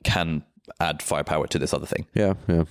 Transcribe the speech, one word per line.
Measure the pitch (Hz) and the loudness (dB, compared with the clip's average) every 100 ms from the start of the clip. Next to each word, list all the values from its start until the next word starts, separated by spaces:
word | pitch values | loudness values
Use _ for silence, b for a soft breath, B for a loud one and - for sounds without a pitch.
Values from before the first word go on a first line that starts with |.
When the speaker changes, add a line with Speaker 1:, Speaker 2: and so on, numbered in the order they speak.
Speaker 1:
can | - 95 82 78 - _ - - | -2 0 0 -2 -6 _ -12 -4
add | 82 76 | -2 -2
firepower | - 76 73 78 71 | -2 -2 0 0 0
to | 82 | -2
this | 71 | -2
other | 71 73 | -2 -4
thing. | - - | -6 -2
Speaker 2:
Yeah, | 120 101 95 - | 0 2 2 2
yeah. | 85 80 | 2 2